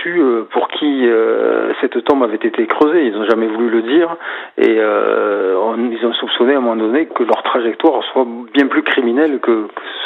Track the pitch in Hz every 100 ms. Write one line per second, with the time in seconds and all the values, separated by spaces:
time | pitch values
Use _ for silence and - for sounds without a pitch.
0 | 175 175 135 117 110 - - - 151 135
1 | 120 113 113 113 113 113 113 - 135 123
2 | - 139 120 107 113 110 110 - 151 170
3 | 127 104 107 113 110 110 117 113 113 156
4 | 165 170 - - - - 113 110 107 104
5 | 107 110 107 101 95 92 110 113 123 113
6 | 117 - 117 - 120 139 123 110 110 139
7 | 160 - 113 110 - 127 117 - 160 127
8 | - 127 120 117 120 139 135 151 - -
9 | 120 123 160 131 - 113 101 - - -